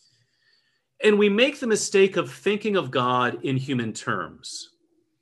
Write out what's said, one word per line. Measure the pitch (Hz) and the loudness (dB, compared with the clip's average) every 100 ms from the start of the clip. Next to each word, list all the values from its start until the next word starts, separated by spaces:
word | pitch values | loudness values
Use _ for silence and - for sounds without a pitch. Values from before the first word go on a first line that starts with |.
| _ _ _ _ _ _ _ _ _ _ | _ _ _ _ _ _ _ _ _ _
And | 202 208 | 2 4
we | 208 | 4
make | 202 262 285 | 4 2 0
the | 247 | -2
mistake | 202 - 202 196 190 | -2 0 4 4 2
of | 135 | -4
thinking | - 190 208 214 196 | -4 -4 -2 0 -2
of | 139 | 0
God | 131 123 127 123 120 | -2 0 2 0 -2
in | - 135 | -4 -4
human | 131 127 113 | -2 -4 -4
terms. | 104 - 104 82 - - - - _ _ _ _ _ | -6 -6 -6 -6 -12 -16 -16 -16 _ _ _ _ _